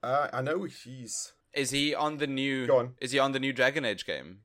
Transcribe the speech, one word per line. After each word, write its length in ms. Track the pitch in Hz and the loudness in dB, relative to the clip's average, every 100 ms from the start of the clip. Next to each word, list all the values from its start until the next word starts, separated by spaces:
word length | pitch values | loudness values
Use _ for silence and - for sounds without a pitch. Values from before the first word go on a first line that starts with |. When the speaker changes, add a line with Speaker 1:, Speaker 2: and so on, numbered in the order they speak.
Speaker 1:
Uh, 260 | 117 135 147 | 2 0 0
I 100 | 123 | -2
know 220 | 131 165 | -2 -2
he's 680 | 180 127 117 127 113 - - _ _ | -4 -10 -18 -16 -10 -8 -10 _ _
Speaker 2:
Is 180 | - 135 | -4 0
he 220 | 139 147 | 2 2
on 240 | 143 151 151 | 2 0 0
the 100 | 147 | -2
new 380 | 135 139 135 123 | 0 0 0 4
Speaker 1:
Go 100 | 131 | 4
on. 160 | 123 127 | 4 -6
Speaker 2:
Is 100 | 131 | 0
he 80 | 135 | 2
on 120 | 135 | 4
the 60 | 135 | 2
new 120 | 135 | -2
Dragon 300 | 127 127 143 127 | 2 2 2 -2
Age 200 | 101 - | -4 -4
game? 340 | 76 71 95 | -8 -8 -18